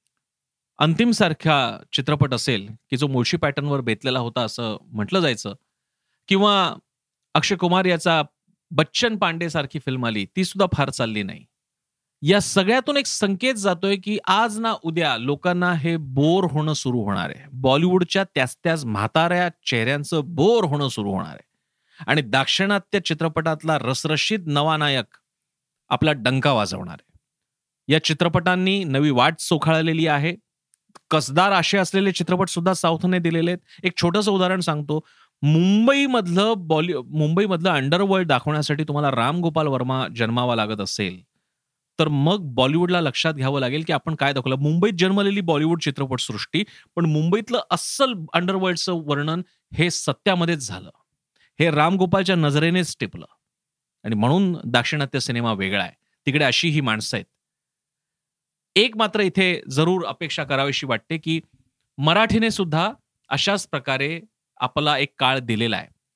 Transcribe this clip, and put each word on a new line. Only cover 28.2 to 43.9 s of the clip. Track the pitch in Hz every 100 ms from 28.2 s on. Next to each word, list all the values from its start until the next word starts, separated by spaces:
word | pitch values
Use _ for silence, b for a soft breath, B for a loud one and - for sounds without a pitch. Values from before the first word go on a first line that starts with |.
| 170 180 175 180 190 196
नवी | 170 135 147
वाट | 123 139 165
चोखाळलेली | - 160 160 160 160 160 160
आहे. | 143 156 185 _ _ _ _ _ - -
कसदार | 156 139 147 196
आशय | 190 160 196
असलेले | 175 190 196
चित्रपट | 175 175 185 185
सुद्धा | 180 180
साऊथने | 180 170 165 180 180
दिलेले | 170 165 170
आहेत. | 180 _ - 180
एक | -
छोटंसं | 170 202 214
उदाहरण | 196 180 185
सांगतो, | 170 151 147 151 - b b -
मुंबईमधलं | 143 160 185 208 233 277 277 247 175 175 214 220
बॉली-, | 160 156 175 143 123
मुंबईमधलं | 151 151 175 208 175 185
अंडरवर्ल्ड | 151 135 180 196 190 175
दाखवण्यासाठी | 127 147 151 143 147
तुम्हाला | 151 147 147
राम | 120 123 175
गोपाल | 170 156 151
वर्मा | 131 127 131 113 117
जन्मावा | 113 120 123 117
लागत | 107 107
असेल, | 95 - 98 90 _ _ _ _ _ _ _ -
तर | 156
मग | 143 151 208
बॉलिवूडला | 151 120 131 160 175 180
लक्षात | 151 - 165
घ्यावं | 147 131 143
लागेल | 127 147
की | 160